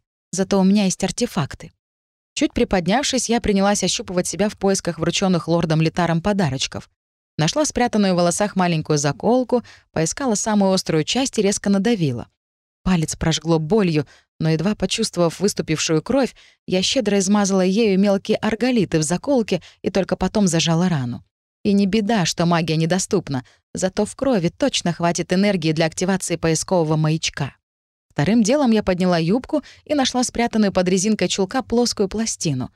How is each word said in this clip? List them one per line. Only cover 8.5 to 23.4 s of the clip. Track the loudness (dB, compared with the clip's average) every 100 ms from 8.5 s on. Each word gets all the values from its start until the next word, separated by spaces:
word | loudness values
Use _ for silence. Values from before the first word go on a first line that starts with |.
маленькую | 0 0 0 0 0
заколку, | 0 -2 0 0 2 -2 -4 -20 _
поискала | -4 -4 -2 -2
самую | -2 0 2 2
острую | 2 0 -2
часть | 0 -2 -2 0
и |
резко | 0 0 0
надавила. | 0 2 0 0 -4 -10 _ _ _ _ _
Палец | 0 0 0 -2
прожгло | -2 -2 0 0
болью, | 2 0 2 0 -4 -12 _ -4
но, | -2
едва | 0 -2
почувствовав | -2 -4 -2 -4 0 -2 0
выступившую | -4 -4 -4 -4 0 -2
кровь, | 0 0 0 -4 -20 _ -4
я | -2
щедро | 0 0 0 0
измазала | 2 2 2 2
ею | 2 2 2 4
мелкие | 2 2 0 -2
арголиты | -2 -2 0 0 2 0
в |
заколке | 0 -2 0 0 0 -4 -6 _
и | -4
только | -2 -2 -2
потом | 0 2 2
зажала | 2 2 2 2
рану. | 0 -4 -8 -14 _ _ _
И | 0
не | 2 2
беда, | 0 0 0 0
что | 0
магия | 2 2 0 0
недоступна, | 0 0 0 -2 -2 -8